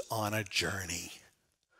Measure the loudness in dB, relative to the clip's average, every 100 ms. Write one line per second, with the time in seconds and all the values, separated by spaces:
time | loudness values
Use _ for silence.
0 | 2 0 2 2 2 2 2 0 -2 -4
1 | -6 -12 -18 _ _ _ _